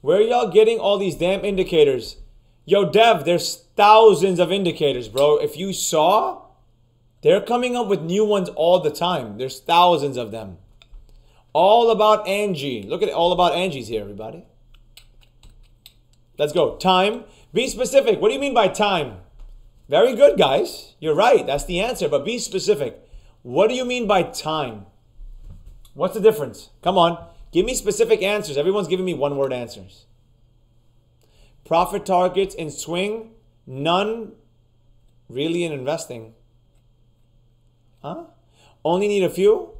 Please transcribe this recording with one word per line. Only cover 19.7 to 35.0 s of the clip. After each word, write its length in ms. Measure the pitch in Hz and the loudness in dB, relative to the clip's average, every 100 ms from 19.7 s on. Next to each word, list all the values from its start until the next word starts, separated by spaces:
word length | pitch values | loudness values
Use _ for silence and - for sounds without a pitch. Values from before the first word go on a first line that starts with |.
| _ _ | _ _
Very 240 | 147 233 226 | 2 2 6
good, 220 | 277 208 | 4 6
guys. 580 | 147 139 - - - _ | 2 2 -2 -8 -20 _
You're 120 | 156 | -4
right. 320 | 151 226 233 131 | 2 4 4 0
That's 200 | 139 - | -6 -4
the 160 | 175 | -4
answer. 260 | 220 226 165 | -4 -4 -2
But 160 | 143 | -2
be 160 | 160 240 | -4 -8
specific. 680 | - 190 180 208 131 - _ - - _ | -6 -6 -2 -2 -2 -10 _ -20 -20 _
What 240 | 123 127 214 | -6 0 0
do 80 | 254 | 0
you 80 | |
mean 240 | 247 247 214 | -4 -4 0
by 160 | 196 | 0
time? 640 | 165 - 156 156 131 107 98 _ _ _ - - - - - - - | 0 -6 -6 -6 -6 -10 -20 _ _ _ -20 -18 -20 -20 -20 -20 -20
What's 200 | 135 180 | -6 -6
the 80 | 214 | 2
difference? 480 | 208 214 131 - - _ | 2 2 -6 -10 -20 _
Come 160 | 165 190 | -2 2
on. 300 | 170 170 - - - | 2 0 -14 -20 -4
Give 140 | 160 214 | -2 -2
me 100 | 254 | -2
specific 480 | 202 196 220 220 | -6 -2 0 2
answers. 320 | 190 208 165 139 | 0 -4 -4 -4
Everyone's 320 | 165 208 170 | -2 -2 -4
giving 180 | 180 185 | -4 -4
me 80 | |
one-word 380 | 147 143 139 139 | -4 -4 -2 -4
answers. 540 | 127 117 104 95 - _ _ _ _ _ _ _ _ _ _ _ _ _ _ _ _ - | -4 -10 -14 -20 -20 _ _ _ _ _ _ _ _ _ _ _ _ _ _ _ _ -2
Profit 400 | 165 185 196 196 | 0 0 -4 -2
targets 500 | 180 180 180 190 - | 0 0 -2 -4 -6
in 160 | 160 | -12
swing, 600 | 139 - 175 202 220 220 _ _ _ - | -12 -8 -6 -6 -8 -12 _ _ _ -18
none 640 | 131 147 180 208 226 214 - _ _ _ _ _ _ | -8 -2 0 -2 -6 -12 -18 _ _ _ _ _ _